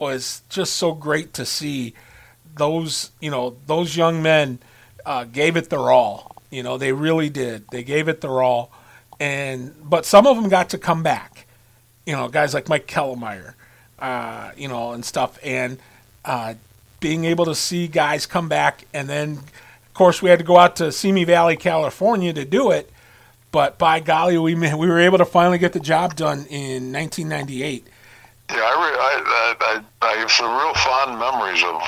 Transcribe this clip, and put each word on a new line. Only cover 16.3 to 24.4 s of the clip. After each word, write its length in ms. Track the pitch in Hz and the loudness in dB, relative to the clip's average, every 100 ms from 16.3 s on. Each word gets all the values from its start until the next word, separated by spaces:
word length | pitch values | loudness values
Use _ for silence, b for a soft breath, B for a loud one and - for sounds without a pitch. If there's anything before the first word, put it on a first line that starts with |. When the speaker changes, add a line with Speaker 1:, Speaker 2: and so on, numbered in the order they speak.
| 127 113 113 - _ _ - | -6 -6 -12 -18 _ _ -8
Speaker 1:
being 280 | 160 160 165 | -4 -2 0
able 180 | 170 | 0
to 100 | 165 | 0
see 320 | 131 - 175 170 | -2 -4 -4 -2
guys 400 | 160 147 151 - | 0 0 -2 -4
come 220 | 180 165 | -6 -2
back. 380 | 147 143 - - | 0 0 -2 -8
And 160 | 143 135 | -10 -6
then, 260 | 147 151 143 139 B B B B | -6 -6 -8 -16 B B B B
of 80 | |
course, 260 | - 180 170 | 4 4 6
we 100 | 185 | 4
had 100 | 175 | 4
to 40 | |
go 140 | 170 175 | 8 8
out 160 | 175 175 | 8 4
to 140 | 156 | -4
Simi 320 | - 196 190 | -2 0 2
Valley, 340 | 170 170 170 160 | 4 4 4 2
California 760 | 180 160 139 - 202 214 175 | 0 0 -2 0 0 2 0
to 120 | 151 | -4
do 280 | 139 214 233 | -2 2 2
it. 180 | 151 - b b b b b _ | 2 -2 b b b b b _
But 280 | 151 143 - | 0 0 2
by 220 | 165 160 | 2 2
golly, 360 | 160 160 175 | 2 2 2
we 180 | 170 | 2